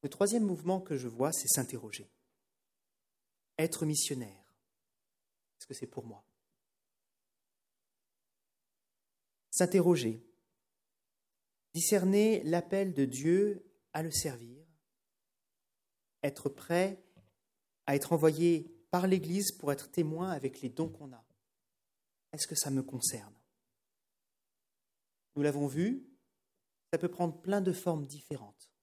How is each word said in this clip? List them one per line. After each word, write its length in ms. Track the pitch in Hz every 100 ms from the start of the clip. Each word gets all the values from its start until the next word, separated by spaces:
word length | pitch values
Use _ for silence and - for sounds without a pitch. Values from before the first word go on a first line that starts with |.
Le 60 | 143
troisième 360 | - 202 233
mouvement 360 | 214 170 160 190
que 160 | 185 147
je 120 | 123
vois, 240 | 113 139
c'est 160 | 160 131
s'interroger. 600 | - 123 123 110 - 104 _ _ _ _ _ _ _ _ _ _ _ _ _ _ -
Être 260 | 160 160
missionnaire, 720 | 156 147 - 135 110 95 _ _ _ _ _ _ _ _ _ _ _ _
est-ce 80 | -
que 80 |
c'est 120 | 123 120
pour 200 | - 113
moi ? 180 | - _ _ _ _ _ _ _ _ _ _ _ _ _ _ _ _ _ _ _ _ _ _ _ _ _ _ _ _ _ _ _ _ _
S'interroger, 760 | - 180 185 180 170 117 113 - _ _ _ _ _ _ _ _ _ _ _ _ _ _
discerner 680 | 165 170 208 180 202 214 220
l'appel 500 | 143 170 170 190 196
de 100 | 147
Dieu 640 | 135 135 147 180 208 196 - _ _
à 100 | 151
le 80 | 165
servir, 540 | 151 156 123 117 127 165 160 _ _ _ _ _ _ _ _ _ _ _ _ _ _
être 260 | 147 139 143
prêt 540 | 139 - 170 190 196 _ - _ _ _ _ _ _ -
à 100 | 139
être 160 | 139
envoyé 600 | 165 160 151 175 170 - - _
par 160 | 180 185
l'Église 460 | 190 160 185 196
pour 200 | - 147
être 180 | 139 -
témoin 400 | - 156 160 185
avec 320 | 156 131 -
les 60 | 131
dons 200 | 123 160
qu'on 240 | - 143
a. 120 | 120 _ _ _ _ _ _ _ _ _ _ _
Est-ce 140 | 151 -
que 80 |
ça 160 | 156 147
me 120 | 135
concerne ? 520 | 135 131 - 113 104 - _ _ _ _ _ _ _ _ _ _ _ _ _ _ _ _ _ _ _ -
Nous 60 |
l'avons 240 | 147 143 143
vu, 400 | 135 190 269 - _ _ _ _ _ _ _ _
ça 60 | 165
peut 120 | 175
prendre 280 | 180 175 160
plein 200 | - 202
de 120 | 185
formes 340 | 180 - 160 143
différentes. 680 | 147 - 143 104 _ - _